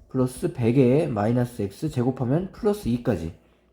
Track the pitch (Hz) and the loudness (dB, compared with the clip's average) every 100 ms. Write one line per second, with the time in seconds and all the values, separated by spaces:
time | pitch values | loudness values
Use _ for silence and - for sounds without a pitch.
0 | - 131 127 - 180 - 110 127 123 139 | -6 -2 -2 -2 -6 0 2 4 6 4
1 | 165 107 107 123 123 - 101 - 156 127 | 2 0 0 0 -2 -4 -8 -6 -6 -2
2 | 123 127 120 151 190 - 208 208 - 120 | -2 -2 0 -2 -2 -4 -2 -2 -2 -2
3 | - 90 82 - _ _ _ | 0 -2 -4 -12 _ _ _